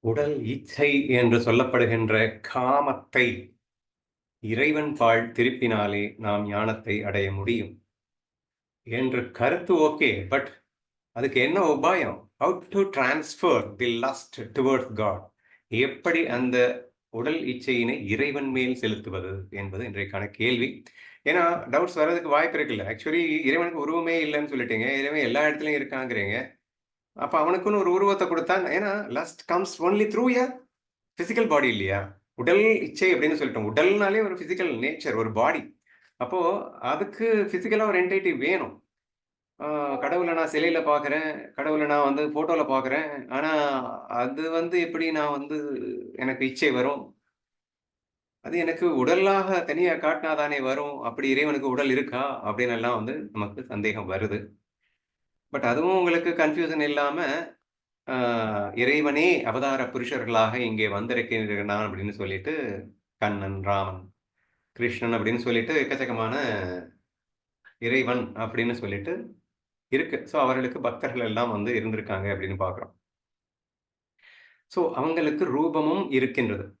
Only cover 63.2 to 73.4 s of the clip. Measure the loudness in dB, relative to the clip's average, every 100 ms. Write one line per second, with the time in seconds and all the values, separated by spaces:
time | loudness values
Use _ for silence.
63.2 | -2 -2 -6 -4 0 0 -2 -8 -16 _
64.2 | _ _ _ _ _ -4 -4 -2 -2 0
65.2 | 0 0 0 0 0 0 0 -2 -4 -2
66.2 | -2 -2 -2 -4 -4 -8 -10 _ _ _
67.2 | _ _ _ _ -20 _ 0 0 2 -2
68.2 | -4 -6 -6 -2 -2 -2 -4 -6 -6 -8
69.2 | -10 -18 _ _ _ _ _ -2 0 -6
70.2 | -2 2 2 2 -2 -2 -4 -4 -6 -4
71.2 | -2 0 -2 -2 -2 -2 -2 -6 -4 -4
72.2 | -4 -4 -4 -4 -4 -6 -12 _ _ _
73.2 | _ _